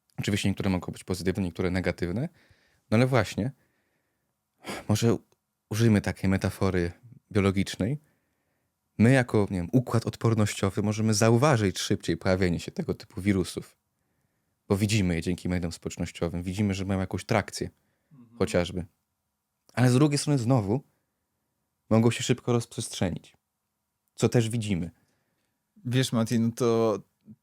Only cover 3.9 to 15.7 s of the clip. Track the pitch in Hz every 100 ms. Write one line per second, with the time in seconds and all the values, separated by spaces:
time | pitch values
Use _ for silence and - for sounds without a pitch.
3.9 | _ _ _ _ _ _ _ - - -
4.9 | 101 117 95 _ _ _ _ - 104 117
5.9 | 101 92 - 95 95 95 - 95 92 85
6.9 | - - - - 104 95 95 - - 120
7.9 | 147 _ _ _ _ _ _ _ _ _
8.9 | - 113 135 123 110 98 92 85 131 -
9.9 | 113 - - 113 110 101 - 98 - 104
10.9 | 107 110 101 113 117 151 117 101 - -
11.9 | 104 - 82 95 92 90 78 - - 127
12.9 | - - 95 98 95 82 - - _ _
13.9 | _ _ _ _ _ _ _ - 98 104
14.9 | 110 90 82 90 87 90 90 82